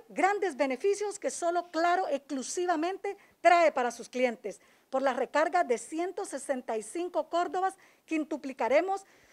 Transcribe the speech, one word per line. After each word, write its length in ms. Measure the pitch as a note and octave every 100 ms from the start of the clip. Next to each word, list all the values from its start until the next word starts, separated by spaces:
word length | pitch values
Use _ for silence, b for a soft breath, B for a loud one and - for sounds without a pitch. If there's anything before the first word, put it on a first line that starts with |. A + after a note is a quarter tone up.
| -
grandes 480 | G3+ F#4 G4+ F4+ C4
beneficios 600 | C#4 B3+ G4 G4+ G#4 G4
que 120 | -
solo 400 | - E4+ F4 E4+
Claro 360 | D#4 E4+ F4+ F#4+
exclusivamente 1120 | C#4 - C#4 A#3+ - F4 D#4+ E4+ F#4+ G4+ G4 b b
trae 320 | E4+ F4 D#4+
para 180 | C#4+ A#3+
sus 200 | A#3+ A3
clientes. 500 | B3+ B3+ A3+ G3+ - b b b
Por 100 | -
las 160 | C4+ A#3+
recargas 500 | B3 C#4+ E4 F4 C#4+
de 120 | A3+
ciento 480 | - D#4+ F4+ G4 G4
sesenta 500 | C#4 - C4 B3 A3
y 60 |
cinco 480 | G#3+ E4+ F4+ F4 D#4+
córdobas 480 | E4+ F4+ F#4+ F#4+ - b b
quintuplicaremos 1000 | - D#4+ D4 D4+ C4+ B3+ A3+ C#4 F#4+ G4 - b b